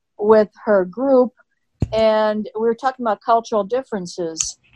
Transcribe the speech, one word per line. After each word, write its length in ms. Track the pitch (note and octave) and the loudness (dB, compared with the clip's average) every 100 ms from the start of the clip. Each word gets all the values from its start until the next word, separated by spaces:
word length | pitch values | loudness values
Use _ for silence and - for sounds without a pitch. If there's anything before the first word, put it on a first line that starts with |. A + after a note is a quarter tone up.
| _ - | _ -6
with 320 | G#3 A3 G#3+ _ - | 2 4 2 _ 0
her 180 | G3+ | 0
group, 480 | F3+ F3+ C4+ C4 B3+ _ _ _ _ - - | 0 -4 2 2 2 _ _ _ _ -8 -4
and 520 | A3 A3 G#3+ G#3+ G#3+ G#3 | 0 2 2 0 -2 -6
we 60 | G#3+ | -4
were 140 | A3+ | -2
talking 300 | A#3 C4+ B3+ A#3 | 0 -4 -4 -4
about 160 | G3+ | -4
cultural 420 | - A#3 A3+ A3 | 0 0 0 -4
differences. 920 | F#3+ B3 C4 G#3 F3 - E3 D#3+ - - _ | -2 -4 -6 -8 -8 -8 -6 -4 -4 -6 _